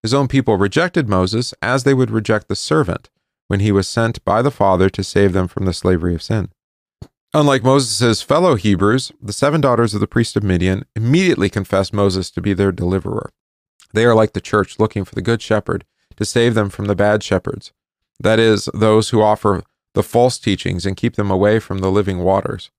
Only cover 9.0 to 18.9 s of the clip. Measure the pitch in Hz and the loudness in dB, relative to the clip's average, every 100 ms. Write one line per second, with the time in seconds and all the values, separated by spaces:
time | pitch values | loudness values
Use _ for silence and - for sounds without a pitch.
9 | - - 107 - 139 156 139 117 117 101 | -4 -14 -12 -2 0 2 2 2 0 0
10 | 101 - 117 - 101 90 90 95 - - | -2 0 0 -2 0 0 0 -2 -6 -6
11 | 113 156 185 127 95 - 95 98 98 104 | 0 2 2 0 -2 -2 -2 -2 -2 0
12 | 101 92 92 - 95 95 98 90 87 95 | 0 0 -6 -6 -4 0 0 0 -2 -2
13 | 95 - - _ _ _ _ _ _ 110 | -4 -8 -10 _ _ _ _ _ _ 2
14 | 120 110 110 - - 107 95 - 110 - | 4 4 2 -2 -2 -2 -2 -2 -2 -2
15 | 95 - 90 117 - 107 - - - _ | -8 -6 -4 -4 -2 -2 -2 -6 -8 _
16 | _ _ 104 - 117 110 101 - 104 98 | _ _ -4 0 2 2 -2 -4 -4 0
17 | 104 104 - 95 - - - _ _ _ | 2 0 0 -4 -4 -12 -14 _ _ _
18 | _ _ - 110 113 104 - - 107 | _ _ 0 2 4 2 -2 0 2